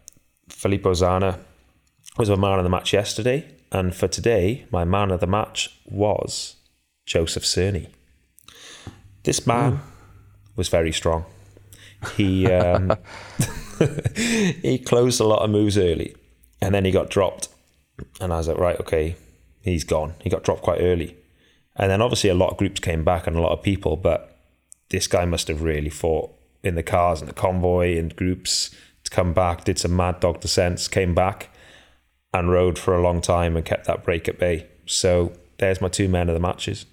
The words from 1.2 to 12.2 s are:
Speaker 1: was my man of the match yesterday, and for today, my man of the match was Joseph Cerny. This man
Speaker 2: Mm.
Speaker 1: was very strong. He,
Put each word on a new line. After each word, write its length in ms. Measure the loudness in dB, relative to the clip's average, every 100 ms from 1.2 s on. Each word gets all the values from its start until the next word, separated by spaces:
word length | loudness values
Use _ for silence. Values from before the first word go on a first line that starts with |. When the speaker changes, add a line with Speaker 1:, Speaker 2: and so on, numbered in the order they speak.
| 0 -2 -10 _ _ _ _ _ -10 -2
Speaker 1:
was 100 | 2
my 40 | 4
man 220 | 4 2
of 60 |
the 80 | 2
match 200 | 0 2
yesterday, 540 | 0 0 -2 -2 -2 -4 -16 _
and 220 | -2 -2
for 140 | 0 -2
today, 580 | 0 2 4 2 0 -4
my 120 | -2
man 280 | 0 0 0
of 80 | 0
the 80 | 0
match 520 | 0 -2 -6 -8 -10 -10
was 680 | -2 0 0 -2 -8 -10 -14 _ _ _ _ -4
Joseph 380 | 0 0 -2
Cerny. 420 | -2 0 0 -2 -8 -16 _ _ _ _ -20 -20 -20 -20 -20 -20 -20 -6 -4
This 200 | -2 0
man 280 | 2 2
Speaker 2:
Mm. 60 | 0 -6 -18 -20 -20 -20 -20 _ -6
Speaker 1:
was 140 | 0
very 220 | 0 0
strong. 340 | 0 0 -2 -4 -14 -20 -20 -20 -20 -20 -14 -8
He, 300 | -2